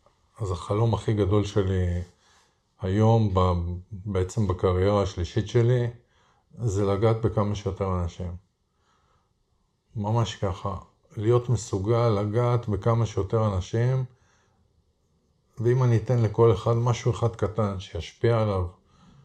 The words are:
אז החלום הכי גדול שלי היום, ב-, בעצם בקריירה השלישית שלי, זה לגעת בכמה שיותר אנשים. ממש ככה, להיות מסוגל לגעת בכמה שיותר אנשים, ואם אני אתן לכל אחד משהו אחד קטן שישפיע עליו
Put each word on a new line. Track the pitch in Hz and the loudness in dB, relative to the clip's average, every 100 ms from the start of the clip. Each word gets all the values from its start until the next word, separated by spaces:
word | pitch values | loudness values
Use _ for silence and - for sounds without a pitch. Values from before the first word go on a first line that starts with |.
| _ _ _ - | _ _ _ -10
אז | 98 | -6
החלום | 85 - 104 117 | -6 -2 0 2
הכי | 104 - | 0 0
גדול | 104 95 104 | 0 2 2
שלי | 98 107 95 95 90 87 90 _ _ _ _ _ _ _ | 0 0 0 0 0 -2 -6 _ _ _ _ _ _ _
היום, | 95 98 110 113 104 | -2 2 4 4 4
ב-, | 92 92 87 85 90 - | 2 2 2 -2 -6 -10
בעצם | 101 101 95 92 - 101 | -12 -4 -2 -2 -2 -2
בקריירה | 92 98 90 95 104 | 0 0 2 2 2
השלישית | 98 - 87 - - | 0 -2 -4 -4 0
שלי, | 120 117 123 120 - _ _ _ _ _ - | 2 2 2 -2 -8 _ _ _ _ _ -8
זה | 113 95 101 | -4 0 0
לגעת | 98 113 113 | 2 2 2
בכמה | 113 107 101 | 0 0 -2
שיותר | 101 98 92 95 90 | -2 -6 -4 -4 -2
אנשים. | 87 - 90 87 - _ _ _ _ _ _ _ _ _ _ _ _ _ _ 110 | -4 -6 -10 -12 -16 _ _ _ _ _ _ _ _ _ _ _ _ _ _ -6
ממש | 101 117 107 - | -2 0 -2 -2
ככה, | 98 90 101 92 - _ _ - | -6 -4 -6 -8 -12 _ _ -4
להיות | 104 120 120 | 2 2 2
מסוגל | 117 - 101 98 117 117 | -2 -2 -4 0 2 2
לגעת | 101 107 110 120 123 - | 0 0 0 0 0 -2
בכמה | 98 120 117 110 | -2 0 0 0
שיותר | - 95 113 110 | -2 -2 0 0
אנשים, | 95 92 113 123 131 127 _ _ _ _ _ _ _ _ _ _ _ _ _ _ - | -2 -2 -2 0 0 -4 _ _ _ _ _ _ _ _ _ _ _ _ _ _ -4
ואם | 113 127 | 0 2
אני | 127 113 | 4 2
אתן | - 123 | 2 2
לכל | 110 107 117 | 2 4 4
אחד | 95 117 | 4 2
משהו | 117 123 117 127 | 0 0 0 -2
אחד | - 117 - | 0 -2 -2
קטן | 101 101 104 95 | -4 -2 -2 -4
שישפיע | - 87 - - 117 113 | -8 -10 -12 -2 0 2
עליו | 110 95 87 - _ _ - - | 2 0 -4 -8 _ _ -20 -20